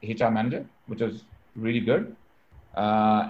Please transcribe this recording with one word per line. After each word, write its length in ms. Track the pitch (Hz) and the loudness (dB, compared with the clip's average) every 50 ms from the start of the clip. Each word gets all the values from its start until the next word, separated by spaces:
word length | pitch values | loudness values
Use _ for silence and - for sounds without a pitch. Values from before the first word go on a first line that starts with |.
H 200 | - 107 113 107 | -10 -10 -2 0
R 100 | 120 113 | 2 2
manager, 340 | 113 107 113 123 151 - 277 - - _ _ - | 2 2 0 -2 -2 -4 -8 -12 -18 _ _ -14
which 140 | - 113 | -6 -4
was 240 | 117 107 - - - _ - - _ _ _ 117 | -4 -4 -4 -8 -14 _ -20 -20 _ _ _ -6
really 240 | 110 113 120 120 | -4 -2 -2 0
good. 340 | 101 113 131 180 220 - - - - _ _ _ _ _ - - - _ - | 0 2 0 0 0 -4 -10 -18 -20 _ _ _ _ _ -20 -20 -20 _ -4
Uh, 520 | - 104 107 107 107 107 107 107 107 - | -2 0 2 2 4 4 4 4 4 2